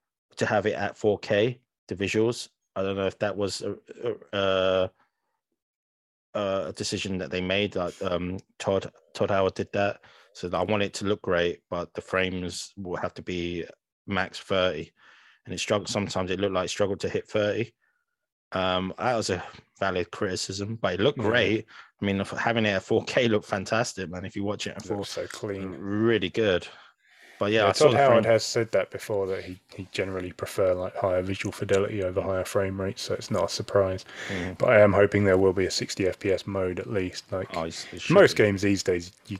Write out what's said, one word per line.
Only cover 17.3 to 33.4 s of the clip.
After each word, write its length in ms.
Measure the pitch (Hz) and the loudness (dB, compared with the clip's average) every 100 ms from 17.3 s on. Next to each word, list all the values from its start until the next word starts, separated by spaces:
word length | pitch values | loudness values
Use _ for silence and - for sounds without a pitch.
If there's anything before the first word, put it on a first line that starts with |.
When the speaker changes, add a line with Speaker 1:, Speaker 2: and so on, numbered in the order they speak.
| 107 104 104 113 _ _ _ _ _ _ _ _ | 0 0 0 -6 _ _ _ _ _ _ _ _
Speaker 1:
Um, 420 | 92 92 92 92 - | -2 0 0 -2 -4
that 180 | 117 117 | -2 0
was 140 | 104 | 0
a 140 | 90 - - - _ | -2 -6 -16 -20 _
valid 320 | 98 92 87 | -2 -2 -4
criticism, 640 | - 104 90 - 95 101 113 | -4 -4 -4 -6 -6 -8 -4
but 120 | 95 | -2
it 60 | 90 | 2
looked 160 | 120 131 | 0 2
Speaker 2:
Yeah. 100 | 107 | 0
Speaker 1:
great. 380 | 120 98 107 - - - _ | 2 2 0 -4 -16 -20 _
I 40 | 101 | 0
mean, 160 | 98 | 0
if 80 | 98 | -2
having 360 | - - 113 107 | -2 0 2 2
it 40 | |
at 140 | 95 | 0
four 200 | - 110 - | 2 0 2
K 220 | 143 123 | 2 2
looked 200 | 107 - | 2 0
fantastic, 640 | 101 - 110 127 - 87 | -4 -2 -2 -2 -6 -8
man. 140 | 90 | -8
If 120 | 92 104 | -10 -6
you 80 | |
watch 240 | 101 101 98 | -6 -6 -8
it 40 | |
at 140 | - 92 | -10 -8
Speaker 2:
It 60 | |
looks 220 | 104 95 - | -6 -6 -8
Speaker 1:
four 80 | |
K, 40 | 87 | -8
Speaker 2:
so 0 | |
clean. 440 | - 110 98 95 76 | -8 -8 -6 -8 -8
Speaker 1:
really 500 | 98 104 113 110 92 | -4 2 4 4 2
good. 380 | - 107 87 - - - _ _ _ - - | 0 2 2 -2 -14 -20 _ _ _ -20 -4
But 140 | 101 | 0
yeah, 120 | 110 | 4
Speaker 2:
Yeah, 60 | 101 | 4
Speaker 1:
I 20 | |
saw 140 | 98 151 | 6 6
Speaker 2:
Todd 60 | |
Speaker 1:
the 40 | 123 | 8
Speaker 2:
Howard 260 | 139 117 | 6 6
Speaker 1:
frame 100 | 110 | 6
Speaker 2:
has 120 | 113 - | 4 2
said 260 | 120 113 | -2 0
that 200 | 98 - | 0 -2
before, 360 | 98 - 104 95 | -6 -4 -2 -2
that 160 | 95 | -4
he, 160 | 92 90 _ | -8 -14 _
he 160 | - 95 | -14 -8
generally 400 | - 95 92 90 | -6 -4 -4 -8
prefer, 420 | - 92 - 95 | -8 -6 0 2
like, 220 | 90 92 - | 2 -2 -2
higher 260 | 98 92 | 0 0
visual 300 | 92 98 104 | 0 -4 -6
fidelity 500 | - 101 98 101 107 | -6 0 2 2 -2
over 200 | 92 95 | -2 -2
Speaker 1:
Mm. 40 | 90 | -2
Speaker 2:
higher 200 | 95 90 | -2 -2
frame 340 | 104 95 98 | -2 -2 -2
rates, 220 | 95 - | -4 -4
so 120 | - | -6
it's 160 | 101 - | -6 -2
not 160 | 101 | -2